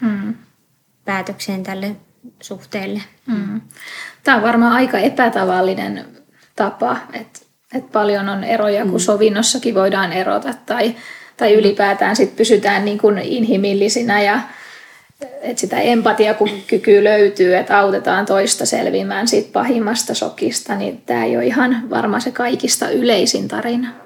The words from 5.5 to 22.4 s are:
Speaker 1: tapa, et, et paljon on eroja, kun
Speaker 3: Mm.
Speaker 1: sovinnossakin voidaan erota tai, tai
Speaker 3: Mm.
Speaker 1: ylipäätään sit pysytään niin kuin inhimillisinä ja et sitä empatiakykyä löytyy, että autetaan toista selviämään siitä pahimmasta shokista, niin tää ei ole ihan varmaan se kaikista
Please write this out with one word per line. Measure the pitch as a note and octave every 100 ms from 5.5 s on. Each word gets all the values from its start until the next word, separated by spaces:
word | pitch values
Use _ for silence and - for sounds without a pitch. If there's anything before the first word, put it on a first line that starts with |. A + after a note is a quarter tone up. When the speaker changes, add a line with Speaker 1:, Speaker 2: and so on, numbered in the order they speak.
| F#3 F#3+ F#3+ G3 F#2+ - - _ _ _ -
Speaker 1:
tapa, | G3+ - B3 G3 -
et, | A#3 A3 - _ _ _
et | C4 C4
paljon | G#3+ G#3 G3+ G3
on | G3
eroja, | - - G#3 G3+
kun | G3
Speaker 3:
Mm. | F3+
Speaker 1:
sovinnossakin | F3+ G#3 A3 G3+ - B3+ A3+ G3
voidaan | G3 G3 F3+
erota | F3+ G3 G3+ C#4 A#3+ -
tai, | A#3 A#3 A3+ - - - -
tai | A3+
Speaker 3:
Mm. | G#3+
Speaker 1:
ylipäätään | G3+ G3 G3+ G3 F#3+ A3
sit | F#3+ -
pysytään | A3 G#3 G3+ G3 G#3
niin | G#3
kuin | G#3+ G3
inhimillisinä | - B3+ A3 G3 G3+ G3 G3+ A#3+ A#3 G#3
ja | G3+ A3+ - - - - - - _ - C4 -
et | - A#3+
sitä | G3 A#3+
empatiakykyä | A#3 A#3+ A3 G#3 G#3+ A3 G#3 G3+ - G3 A3+ G3+
löytyy, | G#3 G#3+ G3+ G3+ F#3 F3+
että | - G3+
autetaan | G3+ G3 - F#3 G#3
toista | G3 G#3+ - -
selviämään | - - F#3 G3 G3 A#3
siitä | G4+ -
pahimmasta | - B3 A#3+ G#3 A3+ -
shokista, | A3+ - - A3+ - - G3+
niin | G#3 -
tää | - A#2+
ei | - A#2+
ole | B2
ihan | A#3+ B3 A#3+ A3
varmaan | A3+ A3 G#3
se | B3
kaikista | B3